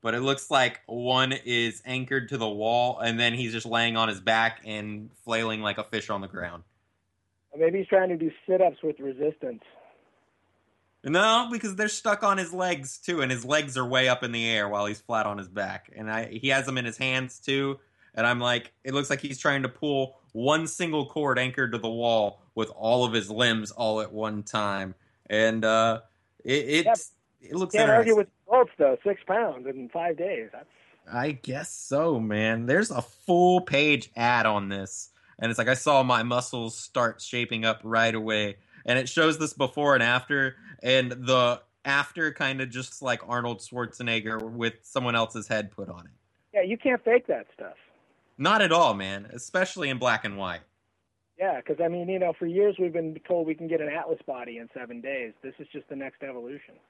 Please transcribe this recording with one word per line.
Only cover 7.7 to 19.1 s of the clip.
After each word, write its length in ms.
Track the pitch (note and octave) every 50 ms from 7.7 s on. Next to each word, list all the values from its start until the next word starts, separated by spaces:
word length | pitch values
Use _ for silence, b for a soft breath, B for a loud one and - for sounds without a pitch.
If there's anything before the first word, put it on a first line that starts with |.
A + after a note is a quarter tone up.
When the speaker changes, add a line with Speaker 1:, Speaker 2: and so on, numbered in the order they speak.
| E3+ G3
Speaker 2:
he's 100 | F#3+ -
trying 220 | - F#3+ F#3 F#3
to 80 | F3+ E3
do 140 | D#3+ D#3+ D3 - _ -
sit-ups 340 | F#3 F#3 F#3 F3 C#3 -
with 180 | - D#3+ D3+ D3
resistance. 600 | C#3 C#3 C3 B2+ C#3+ D3+ D#3 _ - C3 A#2+ A2 _ - - b b b b b b b b b b b _ _ _ _ _ _ _ _ _ _ _ _ _ _ _
Speaker 1:
No, 460 | C3+ D3+ F3+ G3+ A3 A3+ A#3 B3 A#3
because 240 | A#3+ A3+ - G#3+ F#3+
they're 120 | F#3 G#3+ G#3
stuck 360 | G#3 - - A3+ G3+ G3+ A3
on 160 | G3+ G3 F#3+
his 120 | F#3 E3
legs, 460 | E3+ F3+ F#3 F3+ F3 D3+ C3+ C3+ - -
too, 240 | - - F3 E3
and 100 | C#3 B2+
his 140 | C3 A#2+ A2+
legs 320 | B2 D3 D3+ D3+ C#3+ C3 C3
are 80 | B2+
way 240 | A#2+ B2+ B2+ C3 C3
up 140 | B2 B2 -
in 80 | A#2+
the 180 | A#2 A#2 A2+ A2+
air 180 | A2+ G#2+ G#2 G2+
while 200 | G#2 G2+ G#2 G#2
he's 140 | G#2 G2+
flat 260 | _ - A#2+ A2 G#2+ G#2
on 100 | G#2 G2+
his 120 | F#2+ F2+
back. 420 | F2+ G#2 G2 F#2 F#2+ F#2+ _ - -
And 140 | - A2 G#2+
I, 140 | A2 A2 A#2
he 220 | A2+ - A2+ B2 C3+
has 180 | C3+ C3+ C3
them 140 | C3+ C3+ B2+
in 60 | A#2+
his 120 | A#2 A2 -
hands, 420 | C3+ C3 C3 C3 C3 B2+ - -
too, 400 | - - C#3 C3+ C#3 C#3 C#3 C3+ b b b b b b b
and 100 | - A2+
I'm 140 | A#2+ B2 A#2+
like, 340 | A#2+ B2 B2 A#2+ A#2+ - _ _ _
it 120 | C3+ C3
looks 160 | C#3 C#3+ C3+